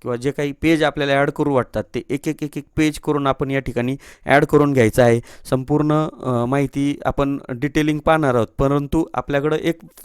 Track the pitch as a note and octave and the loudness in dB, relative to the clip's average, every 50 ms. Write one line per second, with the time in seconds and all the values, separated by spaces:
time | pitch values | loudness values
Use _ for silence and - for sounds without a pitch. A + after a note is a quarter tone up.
0 | - A#2+ B2 A#2+ A#2+ C#3+ C3+ - D3 C#3+ C#3 - - D#3 E3 D3+ D#3 D3 C#3 D3+ | -8 -6 -6 -4 -4 -4 -4 -2 -4 -6 -4 -2 0 2 2 2 2 0 0 -2
1 | C#3+ C#3 C#3 C#3 C#3+ D3 - - D3+ D3 C#3 B2+ A#2+ - - G#2+ G#2 - - B2+ | 0 0 2 2 0 0 0 -2 -2 0 2 0 0 -2 -4 -6 -6 -6 -8 -8
2 | - - C3+ C#3+ - D#3+ D3+ - D3+ C#3+ - D3+ D3 _ - - D#3 D#3 D3 - | -6 -6 -6 -6 -4 -6 -6 -6 -8 -10 -10 -12 -12 _ -2 0 0 0 0 -2
3 | - D#3 D3 C#3+ C#3 C3+ C3 - D3 C3+ C3+ C3+ B2+ C3 A#2 A#2+ A#2+ B2+ C3+ C3+ | -4 -2 -2 0 0 -2 -2 -2 -2 -2 -2 -4 -4 -4 -4 -2 -2 -2 -4 -6
4 | - - - _ - - C3 D3 D#3 - - D3 D3 C#3+ C#3 C3 A2+ G#2+ - - | -10 -20 -20 _ 0 2 4 4 4 4 4 4 4 4 4 4 4 4 4 4
5 | B2 A#2+ A#2 A#2+ - - - - - - C3 C3 C3 B2 D3 D3+ D3+ D3+ D3+ D#3 | 4 4 4 2 -2 -8 -20 -14 -6 -4 -4 -4 -2 0 0 0 2 2 2 0
6 | D#3 D#3+ - - - C3 B2 A#2 A#2+ B2 C3+ C#3+ C#3 C3 - C#3+ C#3 C#3+ C#3+ - | 0 -2 -6 -8 -6 -2 -2 -2 0 0 0 0 -2 -2 -2 -2 -2 -2 -4 -4
7 | - C3 B2 - C#3 C#3 C#3+ C#3 - - C3 A#2 C3+ D3 C3+ D#3+ D3+ D3+ D3+ D3+ | -4 -4 -2 -2 -2 -2 -2 -6 -8 -10 -8 -6 -6 -2 -2 0 0 0 -2 0
8 | - E3 D#3+ D#3 D3+ C3+ B2 A#2+ A2 - _ - C#3 C3+ C#3+ C#3+ C#3+ C3+ - D#3+ | 2 2 2 2 2 2 2 2 0 0 _ -2 0 0 0 0 -2 -2 -2 -2
9 | E3 - - B2+ - - C#3+ C#3+ C#3 D3+ D3+ D#3 - E3 E3+ - - - _ - | -2 -2 -4 -8 -6 -2 -2 -2 0 -2 -2 -2 -2 -4 -4 -6 -10 -20 _ -20
10 | - | -20